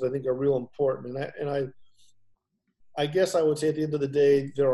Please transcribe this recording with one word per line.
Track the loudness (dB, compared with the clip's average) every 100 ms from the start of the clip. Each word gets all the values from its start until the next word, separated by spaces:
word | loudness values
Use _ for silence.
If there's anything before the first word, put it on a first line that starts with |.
that | -4
I |
think | -2 -2
are | 0 0
real | 0
important. | -2 -2 -2 -2 -6 -8
And |
I, | -8 -8
and | -6 -4
I, | -6 -10 -20 _ -20 _ _ _ _ _ _ _ -14 -6
I | -2
guess | 2 2
I | 2
would | 2 2
say | 0
at | 0
the |
end | -2
of | -2
the | -2
day, | 2 4 4 2 0
there | 2